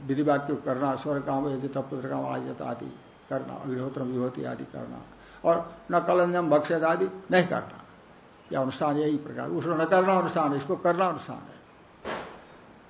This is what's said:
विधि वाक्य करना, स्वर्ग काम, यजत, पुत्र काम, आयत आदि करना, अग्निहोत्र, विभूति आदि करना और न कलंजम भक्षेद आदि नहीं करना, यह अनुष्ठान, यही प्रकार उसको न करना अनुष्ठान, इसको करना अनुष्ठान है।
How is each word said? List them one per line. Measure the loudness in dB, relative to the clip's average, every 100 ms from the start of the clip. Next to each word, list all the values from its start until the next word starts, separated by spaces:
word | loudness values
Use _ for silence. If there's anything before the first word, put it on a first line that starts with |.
| -4
विधि | 0
वाक्य | 4 2 2
करना, | -4 -2 -2 0 -2
स्वर्ग | -2 -4
काम, | -2 -2 0
यजत, | -2 -4 -4
पुत्र | -6 -6 -6
काम, | -4 -4
आयत | -4 -6 -8
आदि | -8 -8 -10 -14 -20 -20 -6
करना, | -6 -6
अग्निहोत्र, | -8 -6 -4 -4 -4
विभूति | -4 -2 -2 -4
आदि | -6 -8
करना | -10 -10 -10 -12 -16 -20 -20 -2
और | 4 4 2 -10 0
न | 2
कलंजम | 4 4 4 2 4
भक्षेद | 4 4 2
आदि | 2 2 0 -4 2
नहीं | 4 4
करना, | 0 -6 -12 -20 -20 -20 -20 -20 -20 -6
यह | -2
अनुष्ठान, | -2 0 0 2
यही | 2 0
प्रकार | -4 -8 -4
उसको | -2 0
न | 0
करना | 4 6 6 4
अनुष्ठान, | 4 2 2
इसको | 0 -2 0
करना | 2 4 2
अनुष्ठान | 0 -6 -12
है। | -14 -20 -20 -20 -20 -14 -10 -8 -10 -16 -20 -20 -20 -20 -20